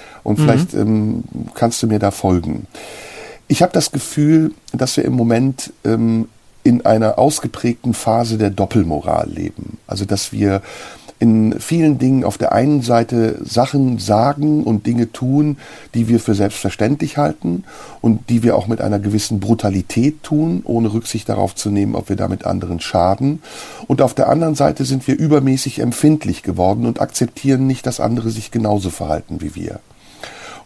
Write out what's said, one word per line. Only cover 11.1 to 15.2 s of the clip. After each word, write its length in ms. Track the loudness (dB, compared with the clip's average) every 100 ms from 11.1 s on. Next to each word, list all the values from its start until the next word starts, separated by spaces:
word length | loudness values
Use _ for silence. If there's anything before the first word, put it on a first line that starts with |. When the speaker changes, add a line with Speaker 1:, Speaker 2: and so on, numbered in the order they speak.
| 0
Speaker 1:
in 420 | 4 4 2 0
vielen 380 | -2 2 2 2
Dingen 260 | 2 2
auf 140 | 0 0
der 140 | 0
einen 280 | 2 2 2
Seite 580 | 2 2 2 2 0 -2
Sachen 540 | -4 0 0 2 0 0
sagen 640 | 2 2 2 2 0 2
und 220 | 2 0 0
Dinge 260 | 0 -2
tun, 460 | -2